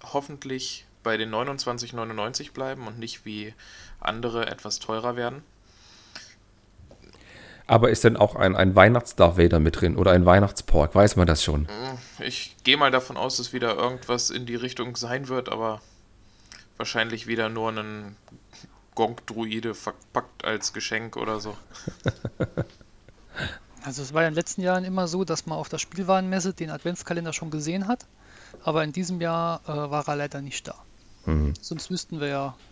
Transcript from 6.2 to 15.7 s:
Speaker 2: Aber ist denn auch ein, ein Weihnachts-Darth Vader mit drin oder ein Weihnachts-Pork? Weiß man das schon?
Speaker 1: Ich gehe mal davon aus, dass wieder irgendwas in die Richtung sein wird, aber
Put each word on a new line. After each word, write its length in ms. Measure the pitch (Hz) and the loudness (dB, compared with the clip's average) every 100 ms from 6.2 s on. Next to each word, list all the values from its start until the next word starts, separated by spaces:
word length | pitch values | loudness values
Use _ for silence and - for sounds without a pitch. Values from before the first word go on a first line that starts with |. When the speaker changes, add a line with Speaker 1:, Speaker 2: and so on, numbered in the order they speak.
| - - _ _ _ _ - - - - - - - - - | -20 -20 _ _ _ _ -20 -20 -20 -20 -20 -20 -20 -10 4
Speaker 2:
Aber 240 | 117 120 | 6 6
ist 140 | 117 | 6
denn 140 | 117 117 | 6 6
auch 180 | 104 - | 4 4
ein, 200 | 95 95 | 2 6
ein 200 | 95 95 | 6 10
Weihnachts-Darth 600 | 101 123 - - 87 87 | 8 8 2 6 6 8
Vader 220 | 85 85 | 6 6
mit 200 | 80 - | 4 2
drin 160 | 87 85 | 0 4
oder 160 | 92 | 6
ein 140 | 90 90 | 8 10
Weihnachts-Pork? 680 | 92 101 - - 80 73 | 8 6 0 4 6 6
Weiß 220 | 92 104 - | 6 6 6
man 120 | 87 | 4
das 160 | 78 | 4
schon? 240 | - 73 78 104 131 123 - - | 2 0 -2 -6 -10 -10 -14 -10
Speaker 1:
Ich 360 | - 127 - - | -8 -8 -10 -4
gehe 140 | - 143 | 2 4
mal 140 | 139 | 4
davon 240 | 127 127 131 | 2 0 -4
aus, 220 | 127 127 | -4 -4
dass 160 | 123 | -6
wieder 220 | 127 117 90 | -4 -2 0
irgendwas 520 | 120 127 - 120 - | -2 -2 -4 -4 -2
in 160 | 117 120 | -6 -6
die 100 | 117 | -8
Richtung 400 | 127 127 123 120 | -8 -8 -8 -8
sein 320 | 120 131 131 | -6 -6 -4
wird, 220 | 127 120 | -6 -4
aber 320 | 110 113 | -4 -6